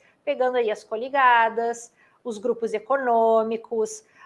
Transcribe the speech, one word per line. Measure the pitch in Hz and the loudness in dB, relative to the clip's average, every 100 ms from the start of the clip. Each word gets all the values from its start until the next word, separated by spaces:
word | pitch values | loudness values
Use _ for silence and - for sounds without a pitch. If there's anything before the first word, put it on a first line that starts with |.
| _ _ | _ _
Pegando | - 262 254 247 | -6 -2 0 0
aí | 226 | -2
as | 208 | -2
coligadas, | - 220 262 277 254 233 226 220 233 233 - _ _ _ | -6 -8 -4 2 4 6 4 0 -4 -4 -12 _ _ _
os | 247 214 | -12 -6
grupos | 240 226 226 | -4 -2 -2
econômicos, | 208 214 277 254 233 226 226 220 226 - 226 214 - _ _ | -6 -2 -2 2 2 4 4 2 -4 -6 -4 -4 -6 _ _